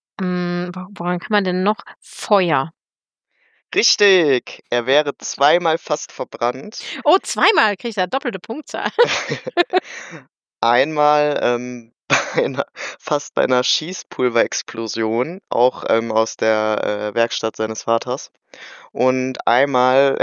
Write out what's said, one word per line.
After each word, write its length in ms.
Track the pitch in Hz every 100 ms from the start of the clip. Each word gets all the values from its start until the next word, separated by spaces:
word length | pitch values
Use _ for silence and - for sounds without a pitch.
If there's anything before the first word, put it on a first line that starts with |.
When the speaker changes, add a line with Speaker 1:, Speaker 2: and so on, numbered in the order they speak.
| _ -
Speaker 1:
mm, 520 | 185 180 175 175 180
wo-, 140 | 180 180
woran 240 | 208 175 180
kann 80 | -
man 120 | 214
denn 180 | 185 180
noch? 140 | 190 214 - -
Feuer. 720 | - - - 202 175 143 151 - _ _ _ _ _ _ _ _ _
Speaker 2:
Richtig! 880 | - - - 208 185 156 127 - - _
Er 160 | 120 120
wäre 320 | 143 147 135
zweimal 580 | - - 143 170 175 160
fast 360 | - 151 -
verbrannt. 680 | - 127 - 120 127 196 - - 302
Speaker 1:
Oh, 140 | 285 359
zweimal! 540 | - 320 349 392 220 202
Krieg 140 | 240
ich 60 | 214
da 100 | 180
doppelte 320 | 269 285 190
Punktzahl. 500 | - 269 - - - -
<laughs> 840 | 494 - - 143 - - - 359 - - 160
Speaker 2:
<laughs> 200 | 160 135 _ _ _
Einmal, 760 | 113 120 147 151 147 147 147 143
ähm, 500 | 120 120 123 123 113 _
<laughs> 100 | - 131 -
bei 80 | -
einer, 200 | 120 127 - - - -
fast 360 | - 147 -
bei 80 | -
einer 180 | 131 127
Schießpulverexplosion, 1800 | 127 - 156 185 - - 127 117 117 - - 110 113 - 110 113 143 185 -
auch, 340 | 113 123 - -
ähm, 220 | 113 113
aus 260 | 110 110 -
der, 720 | 113 107 107 107 - 104 104
äh, 20 |
Werkstatt 420 | 110 117 - 113 -
seines 260 | 110 110
Vaters. 480 | - 117 123 131 - _ _ - - - -
Und 540 | - 127 131 127 127 -
einmal 680 | 120 143 131 127 131 139 135